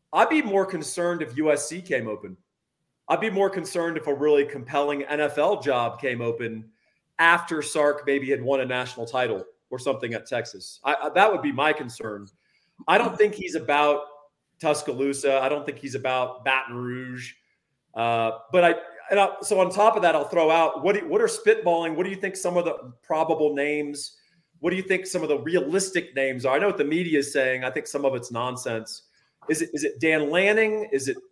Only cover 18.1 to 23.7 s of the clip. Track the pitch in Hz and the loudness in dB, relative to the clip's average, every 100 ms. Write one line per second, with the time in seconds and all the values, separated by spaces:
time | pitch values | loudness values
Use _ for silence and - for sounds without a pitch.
18.1 | 117 113 - - 180 175 170 - - - | 2 0 -4 0 4 4 4 -6 -12 0
19.1 | 196 196 - - 190 180 185 214 214 175 | 2 2 0 -2 2 2 6 4 6 4
20.1 | 156 147 170 160 165 160 - 185 208 170 | 4 2 4 6 6 4 2 0 0 0
21.1 | 202 226 - 208 214 175 165 165 156 190 | 2 2 2 4 4 4 2 0 -2 -4
22.1 | 196 196 190 180 175 170 - 123 - - | -4 -6 -4 -2 0 0 -4 -10 -14 -4
23.1 | 156 160 156 151 139 147 | -2 0 2 2 2 0